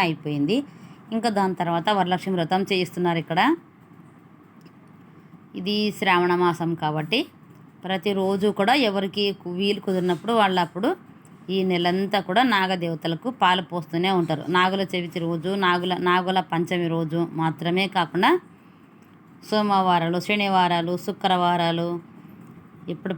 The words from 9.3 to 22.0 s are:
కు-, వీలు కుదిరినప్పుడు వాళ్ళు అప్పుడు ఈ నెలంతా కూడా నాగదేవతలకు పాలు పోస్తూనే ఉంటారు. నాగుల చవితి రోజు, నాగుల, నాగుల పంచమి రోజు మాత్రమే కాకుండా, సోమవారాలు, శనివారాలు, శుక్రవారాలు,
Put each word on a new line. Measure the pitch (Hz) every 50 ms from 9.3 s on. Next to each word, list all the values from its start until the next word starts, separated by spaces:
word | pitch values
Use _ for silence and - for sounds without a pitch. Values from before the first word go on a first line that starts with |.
| 196 - -
కు-, | 180 175 180
వీలు | 202 202 202 196 - -
కుదిరినప్పుడు | 190 185 175 180 180 156 - 208 233 226
వాళ్ళు | 208 190 185 185 175
అప్పుడు | 165 - 175 202 277 381 - - - - - - - - - - - 185
ఈ | 190 190 185
నెలంతా | 180 175 175 175 180 190 196 185 208 202 - -
కూడా | 185 220 254 254
నాగదేవతలకు | 220 196 190 185 190 180 170 170 165 156 - 165 165 160 - 247 247 -
పాలు | 202 180 180 190 180 -
పోస్తూనే | 170 175 160 - - 170 175 190 190 180
ఉంటారు. | 170 147 160 147 - - 175
నాగుల | 180 180 190 190 196 196 -
చవితి | - 180 175 170 160 180 165
రోజు, | 165 170 165 151 185 190 202 190
నాగుల, | 180 175 180 175 185 180 175 180 180
నాగుల | 175 185 180 185 190 190 180 -
పంచమి | - 165 170 165 185 175 175 165 165
రోజు | 165 165 156 156 170 170 165 - 156
మాత్రమే | 160 160 156 - 160 175 175 185 196 185 -
కాకుండా, | 190 170 160 - 170 202 254 339 359 - - - - - - - - - - - - - - - - - - - - - -
సోమవారాలు, | 214 214 208 208 202 190 190 185 175 175 165 165 170 180 175 -
శనివారాలు, | 208 208 202 196 190 185 180 175 175 170 165 170 180 175 -
శుక్రవారాలు, | - 190 - - 190 185 180 175 175 175 175 170 170 165 170 170 170 170 170